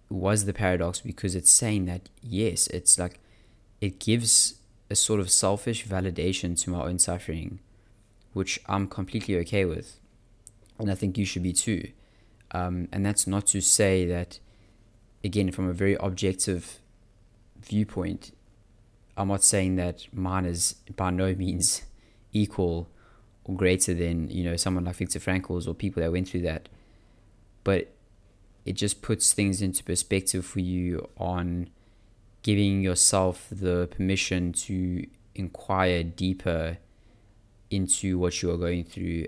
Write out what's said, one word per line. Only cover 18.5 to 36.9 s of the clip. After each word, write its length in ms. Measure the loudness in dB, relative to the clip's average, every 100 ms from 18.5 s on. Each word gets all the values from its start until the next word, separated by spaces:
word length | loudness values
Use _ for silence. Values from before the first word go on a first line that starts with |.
| _ _ -20 -20 _ _ -4
I'm 120 | -2
not 140 | 2
saying 340 | 4 4 2 2
that 280 | 0 -4 -10
mine 320 | -8 -2 0 0
is 300 | 0 -2 -4 -12 -4
by 140 | 0
no 240 | 2 0
means 480 | 0 -2 0 0 -2 -6 -18 -20 -20 -4
equal 560 | 0 0 0 0 -2 -6 -14 -20 -20 -20 _
or 120 | -8 0
greater 380 | 4 4 2 0
than, 340 | 0 0 -2
you 140 | -2
know, 120 | -2 0
someone 300 | 0 0 -2
like 120 | -4
Viktor 220 | -4 -4
Frankl's 480 | -2 -2 -2 -4 -4
or 60 |
people 300 | -4 -4 0
that 80 | 0
went 180 | 0 -2
through 120 | -2
that. 280 | -2 -4 -8 -20 -20 -20 _ -20 -20 -20 -20 -6
But 280 | 2 2 0 -10 _ _ _ -20 -20 _ -8
it 80 |
just 280 | -2 -2 -2
puts 320 | -2 2 2
things 280 | 4 2 2
into 220 | 0 -2
perspective 600 | -2 -2 0 0 0 -2 -4
for 140 | -4
you 500 | -2 0 0 -2 -6 -6
on 520 | -4 -2 -2 -2 -4 -10 -20 _ _ _ -20 -6
giving 400 | 2 4 4 4
yourself 680 | 2 4 4 4 4 0 -8
the 360 | -4 0 0 0
permission 640 | 0 0 2 0 0 0
to 540 | -2 -4 -2 -2 -2 -6 -14 _
inquire 680 | -10 -8 -8 -2 2 2 2
deeper 760 | -2 -2 -2 0 -2 -2 -4 -6 -14